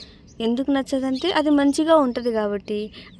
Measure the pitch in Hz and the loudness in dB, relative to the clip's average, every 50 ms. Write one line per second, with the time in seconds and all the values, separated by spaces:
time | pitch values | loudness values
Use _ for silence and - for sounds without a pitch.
0 | - - - - - - - - 226 226 240 254 269 285 277 269 269 - 277 262 | -20 -20 -20 -20 -20 -20 -10 -4 -2 -2 -2 -2 0 0 0 0 0 -2 -2 -2
1 | 262 269 262 262 - 349 - 311 285 302 294 285 277 277 277 - 311 330 320 311 | -2 -2 -4 -2 -2 -2 0 0 2 2 2 4 4 2 2 2 2 4 4 4
2 | 277 247 233 247 233 247 220 220 214 202 208 202 - - 208 208 214 208 - - | 4 2 -2 -4 -4 -4 -2 -2 -2 -2 -4 -6 -6 -6 -6 -6 -6 -8 -12 -18
3 | - - - | -20 -16 -4